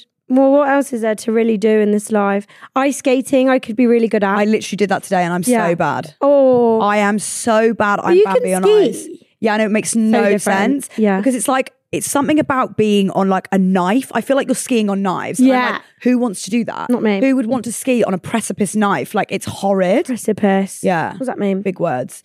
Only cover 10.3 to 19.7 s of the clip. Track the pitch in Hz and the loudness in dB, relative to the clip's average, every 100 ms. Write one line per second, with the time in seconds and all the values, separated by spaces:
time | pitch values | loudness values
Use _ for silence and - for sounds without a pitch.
10.3 | 202 202 196 220 277 - - 208 190 233 | 0 0 0 0 -2 -4 -2 0 2 0
11.3 | 247 277 262 262 - _ 160 - 285 - | -2 -2 -2 -4 -12 _ -8 -4 -2 0
12.3 | 214 - 262 226 - 214 202 196 - 196 | 0 0 -2 -2 0 2 2 2 0 0
13.3 | 190 - 196 185 190 180 254 262 233 - | 0 0 0 2 2 2 0 -2 -6 -2
14.3 | 277 262 254 - 240 208 196 196 - 101 | -2 0 -4 -2 -2 0 -2 -2 -4 -6
15.3 | - 254 254 247 - - _ 240 247 247 | 0 2 2 0 -6 -12 _ 0 0 -2
16.3 | 185 185 233 202 - 80 240 214 196 269 | -6 -4 -4 -2 -6 -4 -2 0 0 2
17.3 | 262 220 254 240 - 262 240 - 190 - | 0 -2 -4 -6 -6 -2 0 0 -2 -4
18.3 | 226 - 202 202 214 202 160 156 202 - | -6 -6 -4 -4 0 0 0 -2 -4 -4
19.3 | 190 - - 196 | -6 -8 -6 -2